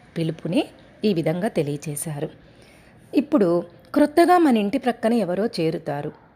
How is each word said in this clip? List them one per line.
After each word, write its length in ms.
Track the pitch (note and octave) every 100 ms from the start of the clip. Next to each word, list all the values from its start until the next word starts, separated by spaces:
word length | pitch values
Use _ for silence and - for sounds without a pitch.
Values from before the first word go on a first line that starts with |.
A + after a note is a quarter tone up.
| - -
పిలుపుని 480 | E3 E3 D#3+ G#3 F4+ - - - G#3+
ఈ 80 |
విధంగా 340 | E3+ D#3 F3 G#3+
తెలియచేశారు. 840 | F#3+ C#3+ D3 - D3 - C#3+ D#3 - - - - - - - - -
ఇప్పుడు 480 | - D4 F3+ F3 E3+ - -
క్రొత్తగా 440 | D4 D4 D#4+ E4+ F4+
మన 200 | D#4+ A3+
ఇంటి 200 | G3+ C4
ప్రక్కన 360 | B3+ A3+ A3+
ఎవరో 320 | A#3+ F3+ F3+ A3+
చేరుతారు, 800 | - D#3+ E3 D#3 C#3+ D3 - _